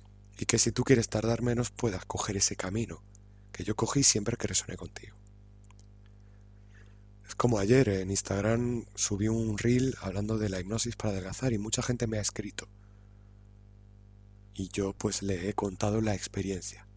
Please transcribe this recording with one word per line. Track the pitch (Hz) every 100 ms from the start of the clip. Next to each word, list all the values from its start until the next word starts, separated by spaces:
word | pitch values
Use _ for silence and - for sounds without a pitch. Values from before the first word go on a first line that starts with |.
| - - - -
Y | -
que | 117
si | 120
tú | 110
quieres | - 123 110
tardar | 113 113 117
menos, | 120 117 120
puedas | - 117 92 -
coger | - - 98
ese | - 98
camino | 92 104 110 85 - - - - -
que | -
yo | 92 104
cogí | 113 139
siempre | 135 110 101 117
que | 101
resoné | 92 - 92
contigo. | 87 - - - - - - - - - - - - - - - - - - - - - - - -
Es | -
como | 123 110
ayer, | 101 127 120
en | 95 95
Instagram | 98 - 101 104 117 120 120 - -
subí | - 101 107
un | 113 110 104
reel | 120 123 131 -
hablando | 95 92 107 110
de | 107
la | 95
hipnosis | 92 113 120 -
para | 110
adelgazar | 95 92 - 131
y | 110
mucha | 107 117
gente | 120 120 113
me | 110
ha |
escrito. | 101 - 101 - - - - - - - - - - - - - - - - - - - - -
Y | 95
yo, | - 98
pues, | - 110 -
le | 98 92 95
he |
contado | - 101 92 104 110
la | 110 95
experiencia. | - - 95 92 - - -